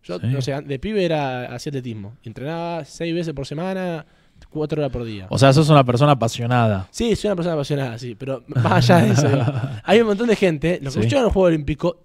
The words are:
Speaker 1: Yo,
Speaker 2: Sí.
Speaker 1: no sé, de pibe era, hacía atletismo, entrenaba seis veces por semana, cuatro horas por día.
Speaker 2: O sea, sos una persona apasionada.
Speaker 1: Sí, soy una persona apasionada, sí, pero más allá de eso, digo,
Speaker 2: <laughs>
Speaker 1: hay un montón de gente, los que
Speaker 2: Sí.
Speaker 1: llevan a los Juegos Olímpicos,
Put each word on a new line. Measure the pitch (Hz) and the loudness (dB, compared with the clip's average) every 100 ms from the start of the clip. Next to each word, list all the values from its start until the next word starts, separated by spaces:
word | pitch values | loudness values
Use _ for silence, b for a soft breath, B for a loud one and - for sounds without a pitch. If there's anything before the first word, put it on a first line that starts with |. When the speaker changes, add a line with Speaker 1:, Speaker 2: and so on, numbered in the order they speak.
Speaker 1:
Yo, | - 87 | -10 -6
Speaker 2:
Sí. | 107 | -4
Speaker 1:
no | 135 | -4
sé, | 131 139 | -4 -6
de | 147 135 | -6 -8
pibe | 196 214 | -4 -2
era, | 175 160 139 127 123 | 0 -2 -4 -6 -10
hacía | 123 - | -10 -8
atletismo, | 135 123 107 101 120 | -8 -8 -10 -12 -16
entrenaba | - 107 131 165 170 170 147 | -18 -12 -10 -8 -8 -8 -10
seis | - 170 | -10 -6
veces | 165 165 | -4 -6
por | 139 135 | -8 -8
semana, | 147 185 190 185 165 - b b b - | -8 -6 -6 -6 -8 -12 b b b -14
cuatro | 151 151 151 | -6 -4 -2
horas | 143 | -2
por | 123 | -4
día. | 117 104 92 | -8 -10 -6
Speaker 2:
O | 101 | 4
sea, | 135 | 6
sos | 139 151 | 6 6
una | 151 | 6
persona | 127 120 147 | 6 4 4
apasionada. | 139 113 - 120 127 113 98 92 | 4 0 -2 -2 2 2 0 -6
Speaker 1:
Sí, | - 233 202 | -6 -2 0
soy | 208 | -2
una | 190 | -2
persona | 170 160 | -2 -4
apasionada, | 135 147 135 113 | -4 -4 -6 -8
sí, | 123 113 | -12 -12
pero | 135 131 - | -10 -10 -6
más | - 120 185 - | -2 2 4 6
allá | 175 110 | 6 6
de | |
eso, | 117 143 | 4 4
digo, | 135 | 2
Speaker 2:
<laughs> | 117 135 131 113 | 0 -2 -6 -8
Speaker 1:
hay | - 208 | 2 4
un | 226 | 4
montón | 202 240 | 0 0
de | 202 | 2
gente, | 190 156 160 180 | 2 0 -2 -2
los | 139 - | -4 -2
que | |
Speaker 2:
Sí. | 113 | 0
Speaker 1:
llevan | 277 | 2
a | 226 | 2
los | |
Juegos | 196 185 | 4 4
Olímpicos, | 160 143 151 175 - | 2 -2 -4 -4 -6